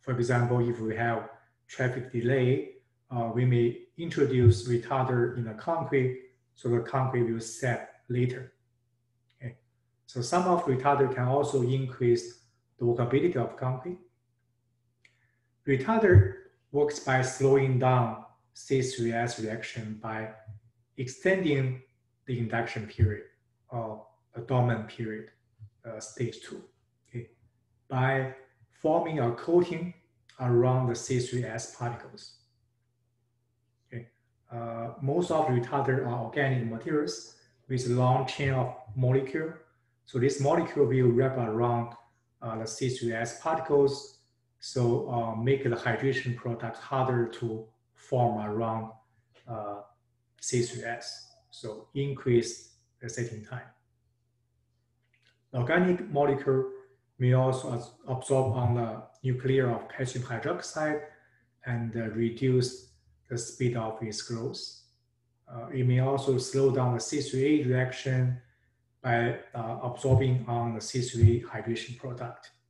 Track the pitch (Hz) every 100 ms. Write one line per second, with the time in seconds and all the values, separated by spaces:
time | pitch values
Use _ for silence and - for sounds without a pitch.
0 | - 123 117 123 120 123 117 110 110 110
1 | 117 113 - - _ _ _ - 127 127
2 | 127 120 117 135 123 143 - - _ _
3 | _ 123 117 117 127 120 120 - - -
4 | 170 - 135 127 117 95 127 120 - 135
5 | 123 123 117 123 113 107 - 165 143 139
6 | 127 127 - _ _ _ 123 117 - 135
7 | 127 123 113 113 - - 127 113 - -
8 | _ 123 123 127 123 _ _ _ _ _
9 | _ _ _ _ 123 - _ _ _ _
10 | _ 127 123 175 180 175 - 127 143 139
11 | 131 - 123 139 147 139 120 135 131 -
12 | 120 117 - - _ _ _ _ 120 117
13 | 120 139 175 135 113 - 127 135 175 180
14 | - _ _ _ _ _ _ _ _ _
15 | _ _ _ _ _ _ - 131 214 226
16 | 208 180 - - - _ _ 143 147 -
17 | - 131 127 - 135 139 135 127 127 127
18 | 117 - - _ _ - - 135 123 -
19 | 117 117 117 - 110 113 - 120 107 107
20 | 113 110 110 - - - _ _ _ -
21 | 127 - 185 190 160 139 131 127 - _
22 | _ _ - 120 113 117 117 113 104 -
23 | 98 104 - _ _ _ _ 120 110 107
24 | - _ _ 120 120 127 120 110 107 -
25 | 110 107 110 _ _ _ 107 _ 117 110
26 | - - 120 - - - - _ _ _
27 | _ 120 120 _ _ _ _ _ _ 131
28 | 131 135 127 - - _ _ _ 156 165
29 | 165 156 120 120 - 175 175 165 175 -
30 | _ _ _ - 123 120 127 127 123 117
31 | - 127 120 123 113 110 - - 120 113
32 | - - - _ _ _ _ _ _ _
33 | _ _ _ _ _ _ _ _ _ 123
34 | 120 _ _ _ _ 117 117 113 117 -
35 | 135 160 175 160 156 123 120 139 131 131
36 | 120 123 113 151 135 127 113 113 165 151
37 | 151 - - - _ _ _ 127 120 123
38 | 127 131 131 - 139 131 127 - - 107
39 | 127 135 135 156 160 - - _ _ _
40 | _ 127 131 - 139 170 170 - 127 131
41 | 123 117 131 127 110 110 120 120 117 -
42 | _ _ _ _ 117 110 113 - 131 -
43 | 117 113 117 - 160 160 - 143 139 131
44 | - - _ _ _ _ - 131 120 120
45 | - 120 113 110 123 139 123 117 123 113
46 | 135 127 127 120 120 117 113 - - 135
47 | 127 120 117 - 117 110 - _ _ _
48 | - 131 117 107 104 107 113 113 110 -
49 | _ _ _ _ - 110 104 101 101 _
50 | _ _ _ _ - 127 120 120 117 117
51 | - - - _ _ - 117 104 - 139
52 | 139 131 131 120 113 - - _ _ _
53 | 117 - 120 107 107 123 - _ _ _
54 | _ _ _ _ _ _ _ _ _ _
55 | _ _ _ _ _ 127 123 170 185 180
56 | - 143 143 135 - 131 131 - - _
57 | _ _ 123 127 131 127 - 120 - -
58 | - 127 - 135 120 117 117 120 113 110
59 | - _ 131 123 131 135 127 117 - -
60 | 127 123 - 117 147 180 - 156 151 147
61 | - - _ _ _ _ - 120 113 113
62 | 113 107 117 117 135 127 120 - - _
63 | _ _ _ 120 - - 123 113 110 110
64 | 113 104 - 117 113 - - - _ _
65 | _ _ _ _ _ 127 117 135 123 123
66 | 131 135 135 123 - 135 135 131 123 120
67 | - 147 127 131 139 147 127 127 127 -
68 | 135 127 127 127 _ _ _ _ _ _
69 | 127 117 120 117 - 120 117 120 123 -
70 | 135 131 131 123 - 120 117 110 - 131
71 | 120 117 104 117 - 110 117 113 - 120
72 | 131 123 120 - - _